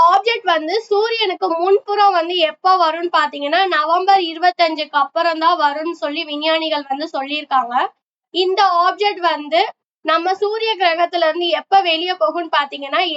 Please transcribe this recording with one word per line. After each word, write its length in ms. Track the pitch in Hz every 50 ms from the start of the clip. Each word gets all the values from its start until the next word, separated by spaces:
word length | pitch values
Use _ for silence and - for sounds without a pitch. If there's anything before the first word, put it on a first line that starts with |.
| 339
ஆப்ஜெக்ட் 420 | 339 370 392 415 453 466 453 453 370
வந்து 240 | 339 311 311 311 359 453
சூரியனுக்கு 680 | 453 - 415 403 427 466 466 453 440 370 359 349 381 370
முன்புறம் 640 | 330 330 349 381 392 427 - - 403 415 415 403 381
வந்து 180 | 339 320 349 359 359 320
எப்ப 300 | 302 311 _ - 370 381
வரும்னு 340 | 370 339 320 311 330 339 349 339
பாத்தீங்கன்னா 480 | 320 302 285 294 285 285 285 311 359 392
நவம்பர் 540 | 381 330 302 302 320 339 359 381 392 392 392 359
இருபத்தஞ்சுக்கு 760 | 330 320 330 349 359 359 - 349 320 320 302 302 294 - 285
அப்புறம் 400 | 277 277 - 330 339 339 320 320 320
தான் 140 | 339 359
வரும்னு 380 | 320 294 285 285 302 320 339 339 -
சொல்லி 220 | 320 294 285 320 330
விஞ்ஞானிகள் 680 | 302 294 294 302 320 320 320 320 320 311 294 285 277
வந்து 180 | 269 285 311 339
சொல்லியிருக்காங்க. 640 | - 277 269 277 294 302 294 - 269 262 240 233 240 262 339 - - _ _ _ _ _ _ _ -
இந்த 280 | 339 381 370 381 403 403 381 349 339
ஆப்ஜெக்ட் 420 | 349 370 - 370 415 415 392 370 349
வந்து 340 | 330 311 294 294 294 311 339 415 453 - _ _ _ _ _ -
நம்ம 280 | 311 320 330 330 370 381
சூரிய 360 | 381 415 403 427 440 440 440 440
கிரகத்துல 520 | 349 381 339 320 330 349 339 359 349 330
இருந்து 200 | 311 311 349 349 339 311
எப்ப 260 | 294 294 - 392 392
வெளிய 320 | 381 349 320 320 349 359 370
போகும்னு 380 | 359 320 302 302 339 349 320 -
பாத்தீங்கன்னா 480 | 294 285 285 294 285 285 269 294 330 370 349 202